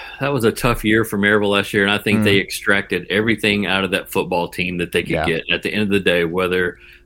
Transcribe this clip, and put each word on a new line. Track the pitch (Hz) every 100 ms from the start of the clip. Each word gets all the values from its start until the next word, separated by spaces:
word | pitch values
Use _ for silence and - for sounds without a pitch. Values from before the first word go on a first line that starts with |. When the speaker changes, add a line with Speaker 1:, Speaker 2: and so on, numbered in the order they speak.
| - -
Speaker 1:
that | 139
was | 139
a | 110
tough | - 127 117
year | 107 110
for | 110 104
Maryville | 101 107 101
last | 101 98
year, | 107
and | 98
I | 104
think | 107 107
Speaker 2:
Mm. |
Speaker 1:
they | 107 98
extracted | 90 - - 101 - 90 -
everything | 98 113 110 110 104 90
out | 98
of | 95
that | 92 -
football | 95 82 90 85
team | - 90 87
that | 87
they | 90
could | 78
Speaker 2:
Yeah. | 80 80
Speaker 1:
get. | 80 -
At | 85
the | -
end | 101
of | 104
the | 98
day, | 90 87
whether | 85 87 90 92 90 - - -